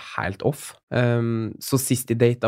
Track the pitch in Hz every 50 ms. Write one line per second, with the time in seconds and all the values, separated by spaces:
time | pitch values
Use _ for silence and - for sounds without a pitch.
0 | - - - - - 90 95 - - 127 156 - - - - _ _ - - 123
1 | 123 120 120 117 117 117 117 113 110 104 - - - - - 127 131 - 127 120
2 | - - 117 117 123 120 120 123 -